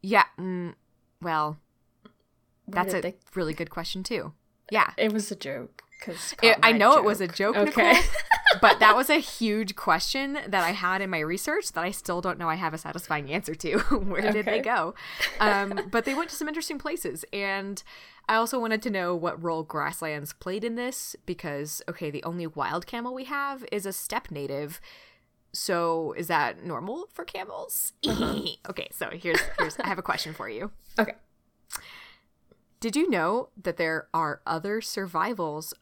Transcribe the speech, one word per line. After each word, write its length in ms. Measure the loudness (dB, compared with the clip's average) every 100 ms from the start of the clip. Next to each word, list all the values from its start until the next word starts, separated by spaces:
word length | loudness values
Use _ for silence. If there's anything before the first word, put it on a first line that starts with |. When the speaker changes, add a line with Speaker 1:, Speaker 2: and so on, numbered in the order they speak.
Speaker 1:
Yeah, 220 | 4 4 4 0
mm, 340 | -6 -4 -6 -12 _ _ _ _
well, 380 | -2 0 -2 -4 _ _ _ _ -20 _ _ _ _ _ -6
Speaker 2:
Where 100 | -2
Speaker 1:
that's 100 | 0
Speaker 2:
did 60 | 0
Speaker 1:
a 20 | -2
Speaker 2:
they 40 | -8 _ -4
Speaker 1:
really 180 | -2
good 160 | -2 -6
question 320 | -6 -6 -6
too. 300 | -4 -4 -4 -12 _ _ -2
Yeah. 220 | 2 2 4
Speaker 2:
It 160 | 2
was 180 | 2 -4
a 40 | -8
joke, 460 | -8 -8 -10 -16 _ -16
'cause 320 | -12 -8 -10 4
Speaker 1:
It, 60 | 6
I 40 | 8
Speaker 2:
Cotton 80 | 8
Eye 120 | 8
Speaker 1:
know 200 | 8 8
it 60 | 6
was 140 | 2
Speaker 2:
joke. 100 | -2
Speaker 1:
a 40 |
joke, 220 | 0 0 4
Speaker 2:
Okay. 360 | 2 4 8
Speaker 1:
Nicole, 100 | 8 8 2 2
<laughs> 300 | 4 6 8
but 180 | 8 10
that 160 | 8 8
was 120 | 4
a 60 | 2
huge 600 | 2 -2 0 0 -2 -4
question 560 | 2 2 2 -2 -2 -4 -2
that 160 | 0
I 100 | 0
had 300 | 0 0 0
in 80 | 0
my 100 | 0
research 520 | 0 -2 0 -2 -2
that 140 | -4 -4
I 60 |
still 280 | -4 -4 -2
don't 180 | -2 -2
know 120 | -2
I 60 | 0
have 180 | -2
a 40 | -4
satisfying 540 | -8 -10 -4 -4 -2
answer 240 | -4 -4 -6
to. 240 | 0 2
<laughs> 100 | 4 2
Where 240 | 2 0 2
did 140 | 2 0
they 140 | 0
Speaker 2:
Okay. 20 |
Speaker 1:
go? 320 | 2 0 0 -6 -14 -4 -4 2
Um, 480 | 2 4 0 -4 0
Speaker 2:
<laughs> 40 |
Speaker 1:
but 120 | 0
they 100 | 0
went 160 | -2 -4
to 40 | -4
some 140 | -6
interesting 280 | -4 -6 -6
places, 440 | -6 -4 -6 -8 -8
and 500 | -4 -2 -2 -4 -8 -12 -20 -20 -10 0
I 80 | 2
also 240 | 2 0
wanted 220 | 0 0
to 80 | 0
know 260 | 0 0 0
what 260 | -2 -2
role 220 | -2 -2
grasslands 680 | -2 -2 -2 -2 -6 -6 -8
played 320 | -10 -6 -4 -4
in 100 | -2
this, 400 | -4 -6 -10 -12 -8
because, 560 | -6 -6 -6 -6 -8 -10
okay, 240 | -6 -6
the 120 | -6 -6
only 200 | -6 -6
wild 400 | -4 -2 -2 -4
camel 280 | -6 -6
we 100 | -8
have 400 | -6 -4 -4 -6 -6
is 140 | -4 -4
a 80 |
steppe 360 | -6 -4 -6 -4
native. 500 | -8 -4 -4 -6 -10 -16 -20 -20 _ _ _ _
So 580 | -6 0 0 2 0 -2 -4
is 100 | 0
that 340 | 2 2 -2 -8
normal 420 | -6 -6 -8 -10
for 100 | -12
camels? 680 | -12 -10 -10 -10 -6 -4 -4 _ -2
Speaker 2:
Uh-huh. 360 | 0 0 -2 -6
Speaker 1:
<laughs> 160 | -10 -12
Okay, 200 | -10 -10
so 200 | -8 -8
here's, 260 | -6 0 0 0 -2
here's, 220 | -4 -4
I 80 | -4
have 100 | -4
a 40 |
question 300 | -2 -4 -4
for 160 | -8 -10
you. 220 | -8 -8 -10 -6 0
Speaker 2:
Okay. 140 | 0 -2 _ _ _ _ _ -14 -14 -20 -20 -20 _ _ _ _ _ _
Speaker 1:
Did 160 | -2 2
you 140 | 4
know 400 | 4 2 0 -2 -8
that 160 | -6 0
there 300 | 0 0 -2
are 280 | -2 0 -4 -4
other 360 | -4 -2 -4
survivals 920 | -4 -6 -4 -2 -2 -2 -4 -6 -10 -10